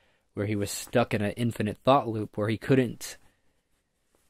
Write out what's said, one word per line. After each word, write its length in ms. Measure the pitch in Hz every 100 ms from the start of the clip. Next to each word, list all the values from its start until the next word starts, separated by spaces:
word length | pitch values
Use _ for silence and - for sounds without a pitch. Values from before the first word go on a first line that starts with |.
| _ _ _
where 120 | - 104
he 80 |
was 160 | 107 98
stuck 420 | - - 123 117
in 100 | 110
an 100 | 104
infinite 440 | - 117 - 104 -
thought 300 | - 139 113
loop 300 | 110 104 -
where 100 | 104
he 80 | 110
couldn't, 600 | - 131 120 - - - _ _ _ _ _ _ _ _ _ _